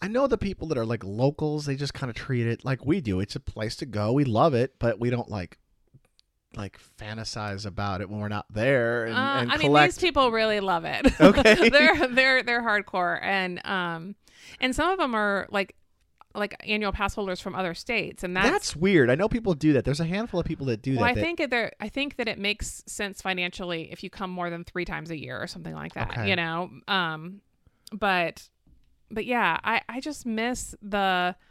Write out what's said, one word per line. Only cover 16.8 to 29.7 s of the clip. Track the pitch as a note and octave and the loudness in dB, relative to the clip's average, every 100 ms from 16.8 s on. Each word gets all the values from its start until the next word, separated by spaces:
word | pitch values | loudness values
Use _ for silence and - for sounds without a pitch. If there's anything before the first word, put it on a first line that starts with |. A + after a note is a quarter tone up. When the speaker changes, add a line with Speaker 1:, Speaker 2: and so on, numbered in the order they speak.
| G#3 | -2
Speaker 2:
pass | F#3+ G3 G#3+ | -2 -4 -4
holders | G3 F3+ | -4 -6
from | G3+ F3+ | -6 -4
other | F#3 | -4
states, | E3 - A#3 F3 - F3+ | -6 -4 -4 -4 -8 -4
and | F#3 | 2
that's | G3+ | 2
Speaker 1:
That's | G4 - D3 | 2 -2 0
weird. | F#3 F#3 A#2+ | 4 6 6
I | C#3 | 4
know | G#3+ | 2
people | A#3+ A3 | 0 0
do | D3+ D#3 | 2 4
that. | C3+ A#2 | 4 2
There's | C#3+ | -2
a | E3 | -2
handful | F#3+ A#3 F3+ | -2 -4 -4
of | E3 | -4
people | D#3+ C3+ | -4 -2
that | A2 | -2
do | C3 C3+ | -2 0
Speaker 2:
Well, | A#3+ | 2
Speaker 1:
that, | |
Speaker 2:
I | |
Speaker 1:
that | A#3+ | 2
Speaker 2:
think | D#4+ F4 | -2 -2
that | D4 | -2
there, | B3 A3 - | -2 -2 -6
I | G#3+ | -8
think | C#4 C#4+ - | -6 -6 -4
that | A#3 | -6
it | - | -4
makes | G3+ G#3 - - - | -4 -4 -6 -12 -14
sense | - G#3 F#3+ | -8 -8 -6
financially | F#3+ F#3 F3+ - F3+ E3+ D#3+ | -6 -4 -4 -6 -6 -6 -8
if | - | -12
you | F#3+ | -14
come | - F#3+ | -8 -8
more | F3+ F3 | -4 -6
than | E3+ E3+ | -6 -8
three | F3 | -6
times | F3 D#3 D#3+ | -6 -6 -8
a | D#3+ | -8
year | B2 B2+ | -8 -8
or | E3+ | -8
something | F#3 E3 | -10 -12
like | D#3 D3+ | -10 -10
that, | - - | -6 -4
Speaker 1:
Okay. | - A#2+ | -2 0
Speaker 2:
you | F3+ | 0
know? | E3 E3 F3+ C#3 - | 0 -4 -6 -10 -2
Um, | F#3+ E3+ D#3 E3 G3+ _ _ _ _ - | -2 0 -4 -10 -16 _ _ _ _ -16
but, | G3 G#3 F#3 E3 - - _ _ _ _ _ _ | -4 0 2 0 -4 -18 _ _ _ _ _ _
but | G#3+ G#3+ | -8 -2
yeah, | A#3+ F#3+ D#3+ | 2 2 2
I, | - | 0